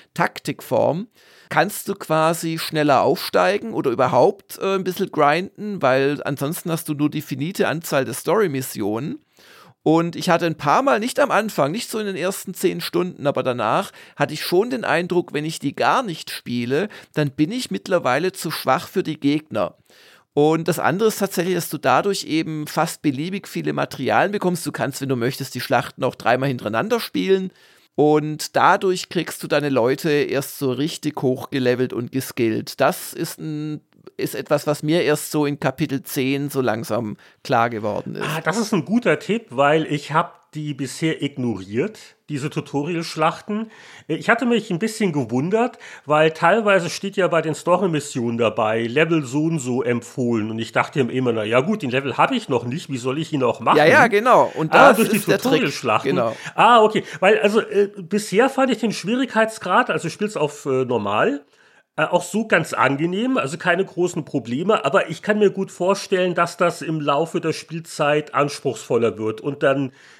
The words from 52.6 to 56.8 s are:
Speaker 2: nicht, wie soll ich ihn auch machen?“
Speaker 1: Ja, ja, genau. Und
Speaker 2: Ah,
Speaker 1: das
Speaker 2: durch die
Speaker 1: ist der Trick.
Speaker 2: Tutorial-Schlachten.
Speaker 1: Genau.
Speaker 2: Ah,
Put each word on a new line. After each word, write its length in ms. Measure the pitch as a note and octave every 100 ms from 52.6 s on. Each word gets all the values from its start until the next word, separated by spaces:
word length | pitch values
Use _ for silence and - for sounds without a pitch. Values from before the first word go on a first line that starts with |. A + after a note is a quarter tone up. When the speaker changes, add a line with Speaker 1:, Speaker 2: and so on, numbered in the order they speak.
Speaker 2:
nicht, 260 | A#2+ C#3 -
wie 80 | C3
soll 220 | B2+ C3+
ich 140 | D#3+
ihn 100 | D3+
auch 160 | B2 A2
machen?“ 180 | A#2+ D3+
Speaker 1:
Ja, 60 | D3+
ja, 220 | C4+ B3
genau. 420 | G3+ A#3+ G#3 A#2+ -
Und 160 | D#3+
Speaker 2:
Ah, 180 | F3+ C4+
Speaker 1:
das 80 | G#3
Speaker 2:
durch 120 | A3+
die 80 | G#3
Speaker 1:
ist 100 | -
der 120 | G3
Trick. 120 | B3
Speaker 2:
Tutorial-Schlachten. 580 | C4 E3+ - B2 A2 -
Speaker 1:
Genau. 220 | C#3+ A2+ A2 - -
Speaker 2:
Ah, 260 | G3 A#3+